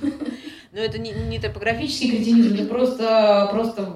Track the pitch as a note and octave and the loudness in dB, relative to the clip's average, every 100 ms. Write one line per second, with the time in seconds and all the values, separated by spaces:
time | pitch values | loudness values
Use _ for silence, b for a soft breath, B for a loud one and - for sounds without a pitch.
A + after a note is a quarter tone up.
0 | C#4+ - D4+ B B B B G3 A3 - | -4 -6 -10 B B B B -6 -6 -4
1 | A3+ G#3 A3+ A3+ G#3+ G3+ A3+ A#3 D4+ - | -8 -6 -6 -4 -6 -6 -4 -2 -4 -2
2 | B3 A3 A3 A#3 G#3+ G3+ A3 A#3+ B3+ B3+ | 0 0 4 6 6 4 -2 0 0 0
3 | A3+ A3 G#3 G3+ G3+ A3 A3+ G#3+ F#3+ | 2 4 6 4 2 0 -2 -4 -8